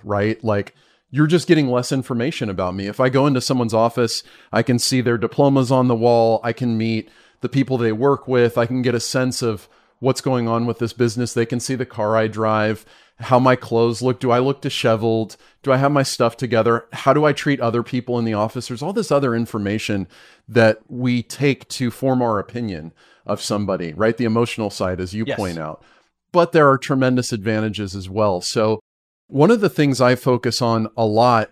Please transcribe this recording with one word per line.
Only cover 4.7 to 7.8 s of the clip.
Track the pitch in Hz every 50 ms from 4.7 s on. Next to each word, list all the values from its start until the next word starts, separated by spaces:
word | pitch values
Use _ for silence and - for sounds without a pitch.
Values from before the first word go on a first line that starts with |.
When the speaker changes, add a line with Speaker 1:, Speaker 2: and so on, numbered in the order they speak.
| 123 120
Speaker 1:
see | - - 135 131
their | 120 120 120
diplomas | 113 107 110 - - 143 143 139 135 131 117 135
on | 131 127 127
the | 120
wall. | 113 113 120 120 117 113 113 113 107 -
I | 120 117
can | - 127 120 117
meet | 110 113 113 113 110 110 - _ _ _ _ _ _
the | - 127
people | - 139 135 110 135
they | 123